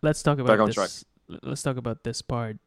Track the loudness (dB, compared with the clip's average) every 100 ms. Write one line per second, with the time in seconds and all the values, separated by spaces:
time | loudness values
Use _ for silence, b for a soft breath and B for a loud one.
0 | 2 2 2 2 4 4 4 2 -2 -2
1 | -18 _ _ -14 -8 -6 -4 -4 -6 -6
2 | -8 -10 -6 -6 -6 -10